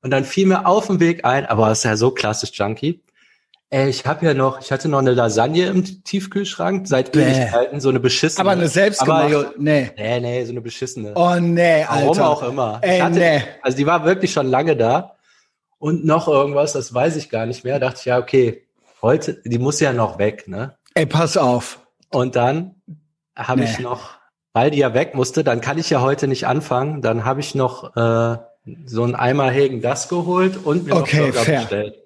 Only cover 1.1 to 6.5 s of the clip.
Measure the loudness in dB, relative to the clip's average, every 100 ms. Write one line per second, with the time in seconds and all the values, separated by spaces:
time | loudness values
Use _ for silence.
1.1 | 2 0 0 0 2 2 2 0 2 0
2.1 | 0 -4 -4 -6 -4 -4 -2 -4 -6 _
3.1 | _ _ _ _ _ _ 0 0 0 -4
4.1 | 0 0 2 0 -2 -6 -4 0 2 2
5.1 | 4 2 2 2 2 2 0 -2 -8 -6
6.1 | -6 -4 -6 -6